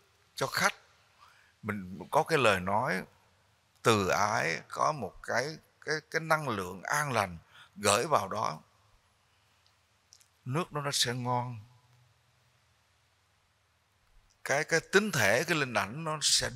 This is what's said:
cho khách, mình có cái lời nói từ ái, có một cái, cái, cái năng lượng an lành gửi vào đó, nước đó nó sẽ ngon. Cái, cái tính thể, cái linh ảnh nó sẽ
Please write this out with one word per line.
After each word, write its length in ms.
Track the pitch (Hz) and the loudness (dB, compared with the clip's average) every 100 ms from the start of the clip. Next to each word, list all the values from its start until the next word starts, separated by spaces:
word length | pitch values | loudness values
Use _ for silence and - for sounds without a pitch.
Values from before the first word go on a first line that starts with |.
| _ _ _ | _ _ _
cho 120 | - 139 | -6 -4
khách, 280 | - - - _ _ _ _ - _ _ _ | 0 -2 -2 _ _ _ _ -20 _ _ _
mình 360 | 107 104 92 95 92 | -6 -6 -8 -12 -2
có 120 | 139 | 0
cái 160 | 156 156 | 2 2
lời 220 | 117 95 | 4 4
nói 420 | 92 104 135 185 - _ _ _ _ _ _ _ | 2 0 0 -4 -8 _ _ _ _ _ _ _
từ 260 | 120 107 90 | 4 4 4
ái, 520 | 73 104 117 156 147 - | 2 2 0 -2 -4 -6
có 240 | - 135 | -2 0
một 200 | 151 92 - | 0 -8 -10
cái, 340 | - 110 139 156 _ _ | -4 -2 -2 -8 _ _
cái, 140 | - 151 - | -6 -6 -4
cái 100 | 160 | -6
năng 280 | 160 156 143 | 0 0 0
lượng 340 | 104 90 95 | -4 -4 -8
an 300 | - 147 147 | -4 -2 0
lành 260 | 117 95 82 - - - - | 0 0 -4 -16 -20 -20 -2
gửi 300 | 101 104 156 | 2 4 4
vào 220 | 123 95 | 0 0
đó, 340 | 101 110 156 _ _ _ _ _ _ _ _ _ _ _ _ _ _ _ - _ _ | -2 -4 -6 _ _ _ _ _ _ _ _ _ _ _ _ _ _ _ -20 _ _
nước 280 | 127 151 180 | -6 -6 -4
đó 80 | 147 | -4
nó 100 | 143 | -2
sẽ 220 | - 127 | 0 0
ngon. 500 | 123 123 123 123 117 104 _ _ _ _ _ _ _ _ _ _ _ _ _ _ _ _ _ _ _ _ _ _ _ _ - _ _ | -2 -2 -2 -4 -10 -16 _ _ _ _ _ _ _ _ _ _ _ _ _ _ _ _ _ _ _ _ _ _ _ _ -20 _ _
Cái, 200 | - 139 | -2 -2
cái 160 | 156 160 | 2 0
tính 320 | - 196 214 | 4 2 4
thể, 320 | 151 98 117 | 2 4 4
cái 140 | 170 160 | 2 0
linh 160 | 135 | 2
ảnh 300 | 107 98 139 | 0 -2 -6
nó 140 | 160 156 | -6 -2
sẽ 280 | - - - | 2 2 0